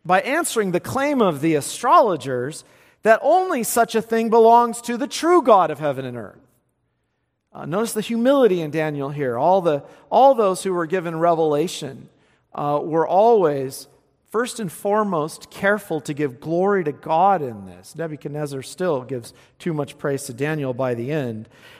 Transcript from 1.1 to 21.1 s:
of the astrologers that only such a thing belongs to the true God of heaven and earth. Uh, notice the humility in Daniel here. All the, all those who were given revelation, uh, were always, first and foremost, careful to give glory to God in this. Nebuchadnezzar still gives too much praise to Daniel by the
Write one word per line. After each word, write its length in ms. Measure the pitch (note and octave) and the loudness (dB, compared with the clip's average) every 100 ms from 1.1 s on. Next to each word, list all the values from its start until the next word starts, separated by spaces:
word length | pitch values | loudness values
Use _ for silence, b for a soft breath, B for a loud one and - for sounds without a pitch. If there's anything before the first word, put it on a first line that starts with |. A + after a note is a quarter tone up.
| C#4 | 2
of 180 | G3+ C#3+ | 2 2
the 140 | D#3+ D3+ | 0 0
astrologers 1080 | - - A#3+ E4 B3 D#3+ B2+ B2+ B2+ D#3 - b b b | -2 -6 2 4 4 0 -4 -6 -6 -10 -18 b b b
that 180 | G#3 A3 | 2 2
only 400 | - F4+ F#4 D4+ | 4 2 2 -2
such 320 | A3 - A3+ A3+ | -2 0 0 0
a 60 | |
thing 280 | G#3+ A3+ A3+ | -2 -2 2
belongs 500 | A3+ A3+ A#3 A#3+ A3+ | 6 8 8 4 -2
to 140 | - A#3+ | -8 -6
the 120 | A#3+ | -6
true 340 | - D#4+ F4+ | -2 2 4
God 300 | C4 G3+ D#3+ | 6 6 4
of 80 | C#3+ | -2
heaven 260 | D3+ C3 C3 | -4 -4 -6
and 100 | A#2+ | -10
earth. 240 | G#2 - _ _ _ _ _ _ _ _ _ _ _ | -14 -18 _ _ _ _ _ _ _ _ _ _ _
Uh, 140 | C3+ C#3+ | -16 -8
notice 280 | F3 A3+ | -4 -4
the 80 | G#3+ | -4
humility 600 | G#3 A3+ A#3+ C#4 A#3+ F3+ | -4 0 2 4 4 2
in 80 | D#3 | -2
Daniel 400 | D#3 D#3 D3 C#3 | -4 -4 -4 -6
here. 300 | D3 C3+ A#2 | -4 -4 0
All 220 | D#3 F#3+ | 2 2
the, 220 | F3 C#3+ - B B | 2 -2 -4 B B
all 240 | G3 C4+ B3 | 4 6 6
those 260 | G3+ F#3 | 2 0
who 100 | G3 | -4
were 140 | F3 E3 | -4 -2
given 320 | F#3 E3+ D#3+ | -4 -4 0
revelation, 880 | E3+ E3 D#3+ D3 F3 - C#3+ C3 - _ _ _ _ | 2 2 2 0 -2 -6 -12 -14 -20 _ _ _ _
uh, 260 | - D3 D3 | -8 -2 -2
were 260 | C#3+ D#3+ D#3+ | 0 0 2
always, 800 | F3 A3+ A3+ E3 C#3+ C3+ C3+ - _ _ _ _ | 4 6 6 4 0 -4 -10 -18 _ _ _ _
first 300 | G#3+ B3 - | -6 -4 -6
and 120 | G3 | -10
foremost, 800 | - G3+ G#3 G#3 E3+ D3+ - - | -6 -2 0 0 -2 -4 -8 -20
careful 500 | - G3 G#3 - D#3+ | -4 0 0 -2 -6
to 120 | D3+ | -6
give 260 | D3 D3+ B2 | -4 -4 -6
glory 440 | D#3 E3+ F#3+ G3+ | -6 -2 0 0
to 80 | D3+ | -2
God 500 | B2+ - D#3+ F#3+ F#3 | -6 -2 2 2 2
in 240 | C3+ G#2+ F#2+ | -2 -10 -14
this. 300 | F2+ - D3 | -18 -16 -10
Nebuchadnezzar 680 | E3 D3 D3+ C#3+ D3+ C#3 | -10 -10 -10 -8 -8 -8
still 400 | B2+ - F#3 C#3 | -12 -6 -2 -2
gives 320 | B2 B2+ A#2 - b b | -4 -10 -12 -20 b b
too 160 | F3 | -6
much 240 | D3+ C#3 - | -4 -6 -6
praise 280 | D3+ C#3 - | -6 -6 -6
to 80 | |
Daniel 400 | A#2+ D3 D#3 C3+ | -6 -4 -4 -4
by 200 | A#2+ C3 | -4 -4
the 180 | A#2+ A#2+ | -4 -4